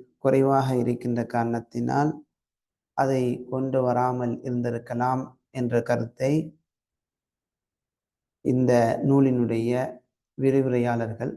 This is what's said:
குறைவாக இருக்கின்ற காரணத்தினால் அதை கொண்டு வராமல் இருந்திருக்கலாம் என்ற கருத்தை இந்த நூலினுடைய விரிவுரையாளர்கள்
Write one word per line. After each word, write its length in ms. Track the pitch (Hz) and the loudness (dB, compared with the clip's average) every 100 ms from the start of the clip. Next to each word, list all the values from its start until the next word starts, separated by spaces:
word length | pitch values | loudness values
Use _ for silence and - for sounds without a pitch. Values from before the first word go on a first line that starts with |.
| - _ | -20 _
குறைவாக 440 | 135 135 135 135 131 123 | 2 4 4 2 2 0
இருக்கின்ற 360 | 120 120 123 120 113 | 0 -2 -2 -4 -2
காரணத்தினால் 800 | 120 117 117 117 120 120 135 151 147 - _ _ _ _ _ _ - | -2 -2 -4 -6 -6 -2 0 0 -4 -14 _ _ _ _ _ _ -4
அதை 220 | 135 131 123 123 123 | 0 0 0 -4 -6
கொண்டு 280 | 127 135 131 123 | -6 -2 0 0
வராமல் 460 | 120 127 123 123 117 135 | 2 0 -2 -4 -4 -4
இருந்திருக்கலாம் 760 | 123 120 117 117 120 127 127 - - _ 131 | -4 -2 -4 -6 -2 -2 -2 -6 -14 _ -6
என்ற 160 | 120 120 117 | 0 0 0
கருத்தை 420 | 120 113 - 135 156 160 - _ _ _ _ _ _ _ _ _ _ _ _ _ _ _ _ _ _ 127 | -2 -4 -4 0 0 -4 -12 _ _ _ _ _ _ _ _ _ _ _ _ _ _ _ _ _ _ 0
இந்த 220 | 127 123 120 113 - 135 | 2 4 4 4 0 2
நூலினுடைய 640 | 139 135 123 117 113 117 123 127 - _ _ _ - | 4 4 2 0 0 -2 -2 -4 -10 _ _ _ -2
விரிவுரையாளர்கள் 920 | 135 135 131 123 120 117 110 110 - | 0 2 2 0 0 -2 -4 -6 -8